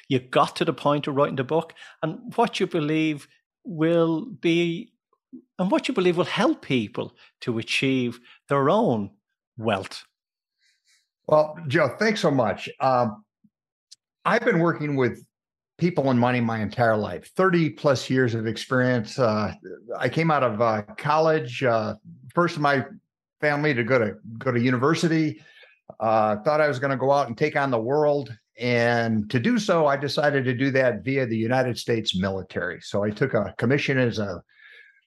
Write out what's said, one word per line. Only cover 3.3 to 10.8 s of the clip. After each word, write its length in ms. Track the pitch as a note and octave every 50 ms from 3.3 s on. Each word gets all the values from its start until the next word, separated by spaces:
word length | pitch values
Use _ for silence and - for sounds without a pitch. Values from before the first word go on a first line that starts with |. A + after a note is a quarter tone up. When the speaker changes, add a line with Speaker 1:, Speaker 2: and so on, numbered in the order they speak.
| _ _ _ _ _ _ _
Speaker 1:
will 600 | C#4 F3+ D3+ D#3 E3 E3+ E3+ E3 E3 E3 D#3 -
be, 640 | - F#3+ - - F3 E3 E3+ F3 E3+ E3 F3+ - - _ _ _ _ _ _ _ _ - - - _ _ -
and 120 | F#3 F#3
what 180 | D4 D#4+ - -
you 60 | C4
believe 240 | - F#3 F3+ F3 E3+
will 60 | E3+
help 360 | - - - G#3 E4 D#4 -
people 560 | - - C#3 B2 G#2+ G2+ - - A2 - - _ - _ _ _
to 160 | - - A#2
achieve 640 | A2+ A2 - - - - C3+ C3 C3 B2 A#2+ A#2 - - _ - _ _ _
their 180 | D3+ C#3+ C3+ C#3+
own 440 | F3+ G#3+ A#3+ F#3 B2 A2 G2+ F#2+ - _ _ _ _ _ _ _ _
wealth. 480 | - A2 A2+ G#2 G2 F#2+ - - - - _ _ _ _ _ _ _ _ _ _ _ _ _ _ _